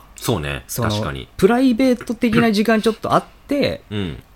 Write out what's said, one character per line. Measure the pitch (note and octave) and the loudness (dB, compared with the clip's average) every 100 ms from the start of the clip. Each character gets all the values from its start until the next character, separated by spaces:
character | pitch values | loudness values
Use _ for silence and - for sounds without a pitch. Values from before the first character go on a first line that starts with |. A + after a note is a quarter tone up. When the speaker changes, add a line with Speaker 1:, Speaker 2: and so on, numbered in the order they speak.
| - - | -16 -10
Speaker 1:
そ | - G2 | -4 -4
う | |
ね。 | C#2+ C2+ - | -4 -8 -8
Speaker 2:
そ | - | -4
の、 | A2+ | -2
Speaker 1:
確 | G#2 | -2
か | E2 | -4
に。 | C2+ - - | -8 -12 0
Speaker 2:
プ | F#3+ | 2
ラ | A#3+ | 4
イ | C4+ | 2
ベ | A#3 C4 | 4 2
ー | A#3+ | 0
ト | - | -4
的 | A3 A#3+ A3+ | -2 0 2
な | A#3 | 2
時 | G3+ | 2
間 | A3 A3 | 2 2
ち | A3+ | 0
ょ | |
っ | G#3+ | -2
と | - | 0
あ | D#3+ | -2
っ | - - - | -2 -10 -4
て、 | C#4+ C#3+ D#2 - | -2 -2 -4 -8
Speaker 1:
<clears throat> | |
う | G#2 | -6
ん。 | F2+ B1 - | -6 -8 -16